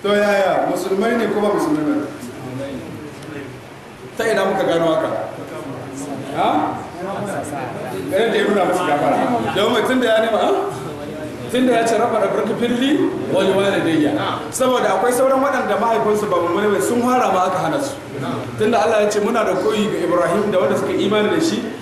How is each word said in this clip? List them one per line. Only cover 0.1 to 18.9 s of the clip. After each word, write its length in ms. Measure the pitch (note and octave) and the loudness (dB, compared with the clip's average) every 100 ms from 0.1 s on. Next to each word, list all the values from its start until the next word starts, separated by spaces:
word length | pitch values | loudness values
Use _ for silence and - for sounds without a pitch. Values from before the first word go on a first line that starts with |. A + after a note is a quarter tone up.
yaya, 560 | G#3 G#3 G3+ F#3+ D#3+ - | 2 4 2 2 2 0
musulmai 460 | F3+ G3 F#3+ A3+ A#3 | -2 -2 0 0 0
ne 80 | G#3 | 0
ko 80 | G#3 | 0
ba 80 | G#3 F3+ | 0 0
musulmai 280 | D#3 D3+ D3 | 0 0 0
ba? 80 | - - - A#2+ - C3 C3 C#3 B2+ A2+ - - - - D3 C3 B2 - - - - - - | -2 -4 -10 -12 -12 -10 -8 -8 -8 -10 -12 -14 -14 -14 -12 -12 -14 -18 -18 -18 -18 -16 -4
Ta 60 | A3+ | -2
ina 200 | G3+ F#3+ | 0 0
muka 180 | G3 | 0
gano 220 | E3+ E3+ E3 | 0 2 2
haka? 160 | D#3 - - - - - - - - - - - - - D3+ | 2 0 -4 -6 -10 -12 -10 -10 -10 -10 -10 -10 -10 -8 -2
Ha? 120 | G#3 - - - - - F#3 G3 - - - C#3+ C3 - - - C#3 | 0 0 -2 -4 -10 -10 -8 -6 -6 -6 -6 -6 -8 -8 -8 -6 -2
Irin 200 | F#3 A3+ | 0 2
da 60 | G#3 | 2
ya 60 | - | 2
nuna 180 | G3+ F3 | 2 2
musu 180 | F3+ - | 2 0
gafara. 320 | D3 C#3+ C3+ - A#3+ A2 F#3 | 2 2 2 2 0 0 0
Domin 300 | A3 A#3+ G#3 | 2 2 2
tun 120 | B3+ | 2
da 80 | A#3 | 4
ya 120 | A3 A3+ | 4 4
nema, 120 | G#3 | 2
ha? 140 | A#3+ G4 G4 - - - - - - - - | 2 0 -2 -6 -8 -8 -10 -8 -10 -10 -4
Tun 140 | B3 B3+ | 0 4
da 60 | |
ya 120 | A#3 A3+ | 4 2
ce, 100 | G#3+ | 2
"Rabbana 280 | A#3 A3+ G3 | 2 2 2
ighfir 440 | G3 A3 - A#3+ A#3 | 0 -2 0 0 2
li 120 | C#4 D4+ - - - | 2 2 2 -2 0
wa 100 | F3+ | 2
li 80 | F#3+ | 2
walidayya." 580 | F#3+ G3 F3+ E3+ D#3 C#3+ - G3 - - | 2 2 2 2 2 2 0 -2 -4 -6
Saboda 380 | - B3+ B3 G#3 F#3+ | 0 2 2 2 2
akwai 160 | A#3+ | 2
sauran 260 | B3 C4 C4 | 2 4 4
waɗanda 380 | C#4 C4 G3+ G3 | 2 0 0 0
mahaifansu 460 | A#3 A3+ G#3+ G#3 G#3 | 2 2 2 0 2
ba 80 | F3+ | 0
mummune 240 | E3+ F#3 G#3 | 0 0 2
ba, 80 | G3 | 2
sun 200 | - A#3+ | 2 2
fara 300 | B3 B3+ G#3+ | 2 2 4
ma 140 | F#3+ F#3 | 2 2
aka 100 | F3+ | 0
hana 220 | E3 C#3+ | 0 -2
su. 140 | C#3 - - C3+ - - - - | -4 -8 -10 -8 -6 -6 -6 -2
Tun 140 | A3 | 2
da 100 | A#3 | 2
Allah 180 | A3 | 2